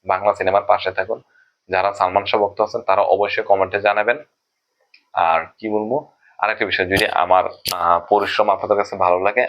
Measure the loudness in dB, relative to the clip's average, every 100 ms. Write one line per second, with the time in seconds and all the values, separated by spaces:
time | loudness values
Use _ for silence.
0 | -4 0 0 0 0 0 2 0 0 -6
1 | -6 -8 -12 _ _ _ -6 -2 -2 0
2 | 0 0 0 0 0 0 -4 -2 0 0
3 | 2 0 0 -2 0 0 2 0 0 2
4 | 0 -2 -8 _ _ _ _ _ _ _
5 | _ 0 2 0 -2 _ -4 -4 -2 -6
6 | -6 _ _ -4 -4 -2 -2 -2 0 0
7 | 2 0 4 4 2 -6 -8 -2 2 0
8 | 2 0 2 0 2 0 0 -2 -2 -2
9 | 0 2 2 0